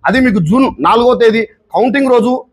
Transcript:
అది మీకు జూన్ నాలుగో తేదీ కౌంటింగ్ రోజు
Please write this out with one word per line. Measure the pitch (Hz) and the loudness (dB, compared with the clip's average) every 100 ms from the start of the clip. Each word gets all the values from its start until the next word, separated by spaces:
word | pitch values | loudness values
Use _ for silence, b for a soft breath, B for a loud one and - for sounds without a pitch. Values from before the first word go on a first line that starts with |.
| - | -2
అది | 233 254 | 0 0
మీకు | 208 156 | 0 0
జూన్ | 233 262 - 156 | 0 0 -2 0
నాలుగో | 226 240 233 | 2 0 2
తేదీ | 233 220 214 b _ 170 | 2 0 -4 b _ -2
కౌంటింగ్ | 247 277 269 | -2 0 0
రోజు | 240 226 254 - | 0 0 -4 -8